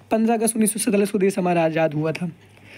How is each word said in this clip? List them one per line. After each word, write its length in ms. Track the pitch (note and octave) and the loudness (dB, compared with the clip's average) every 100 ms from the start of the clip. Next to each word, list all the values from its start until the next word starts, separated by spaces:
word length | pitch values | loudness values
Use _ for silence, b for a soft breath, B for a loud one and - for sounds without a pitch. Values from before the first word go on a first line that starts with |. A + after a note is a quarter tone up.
| B | B
पन्द्रह 220 | A3+ A3 | 0 2
अगस्त 220 | A#3 A3 A3 | 2 0 0
उन्नीस 180 | G#3+ | 0
सौ 60 | G3 | 0
सैंतालीस 320 | A#3+ G3+ G3+ | 0 0 2
को 60 | G#3+ | 2
देश 220 | F#3+ F#3+ | 0 0
हमारा 260 | F3+ F3 D#3+ | 0 2 2
आज़ाद 280 | D#3+ D#3+ | 2 0
हुआ 180 | D3+ D#3 | 0 -4
था। 200 | D3+ F3 - - - B | -4 -6 -10 -20 -20 B